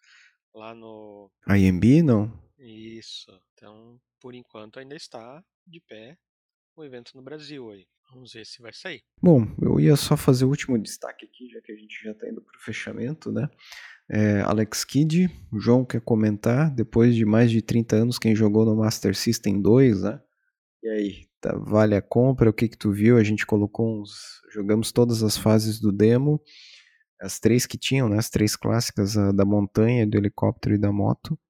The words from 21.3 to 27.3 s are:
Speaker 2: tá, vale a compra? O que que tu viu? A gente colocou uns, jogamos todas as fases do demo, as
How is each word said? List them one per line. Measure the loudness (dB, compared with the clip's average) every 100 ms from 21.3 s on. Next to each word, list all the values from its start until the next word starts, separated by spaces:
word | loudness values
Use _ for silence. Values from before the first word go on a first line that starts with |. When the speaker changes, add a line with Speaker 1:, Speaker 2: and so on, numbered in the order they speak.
| _
Speaker 2:
tá, | -8 -6
vale | -2 0 2 0
a |
compra? | 0 0 0 2 2
O |
que | 2 -2
que | -2
tu | -4
viu? | 2 4 6
A |
gente | 4 0 -2
colocou | -2 0 -2 -4 -6
uns, | -12 -18 -20 -20 _
jogamos | -8 -2 -2 0
todas | 0 2 2
as | -2 0
fases | 2 2 2 -2
do | -2
demo, | 2 4 4 2 -2 -4 -20 -20 -20 _ _ _ -16
as | -14